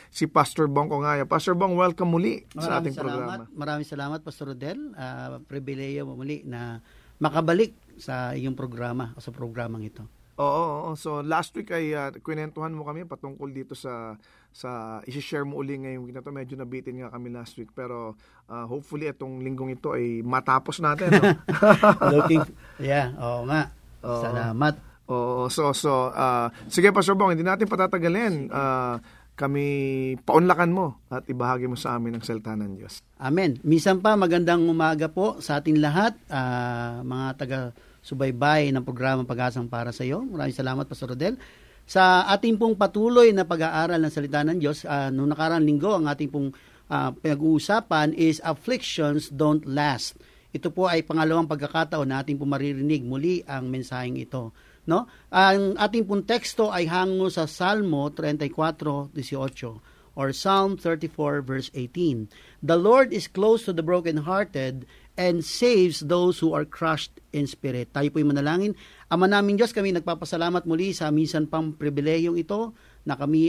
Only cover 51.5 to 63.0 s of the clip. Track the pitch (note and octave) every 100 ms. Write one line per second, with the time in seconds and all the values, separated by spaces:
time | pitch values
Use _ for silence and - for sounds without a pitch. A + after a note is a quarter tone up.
51.5 | D3+ C#3+ E3 D#3+ D#3+ C3+ C3+ C#3 C#3 C#3+
52.5 | C#3 C#3+ C3+ C#3+ D3+ B2 C3+ D#3+ F3+ -
53.5 | C#3 B2+ C3 B2 B2+ B2 C3 B2 C3 A#2
54.5 | - - - - E3+ A#3+ - - F#3 F#3+
55.5 | G3 G3 G3 G#3 A3+ G3+ G3+ - A#3+ -
56.5 | - G#3+ F#3 E3 F3+ F#3 F#3 F#3 E3+ D#3
57.5 | - F#3 G#3+ G3+ D3 C#3+ D3 D#3 D3 C#3+
58.5 | - D#3 D#3 D3+ C#3+ C#3+ D3 B2 C3+ C3+
59.5 | - A#2+ A2 - - - - C#3 C3 G3
60.5 | G3 G3 F#3+ F3 E3 D#3+ - D3 D3 C3
61.5 | C3 B2+ D3 B2 - F3 A#2+ G#2+ - -
62.5 | - D3 E3+ F#3+ B3+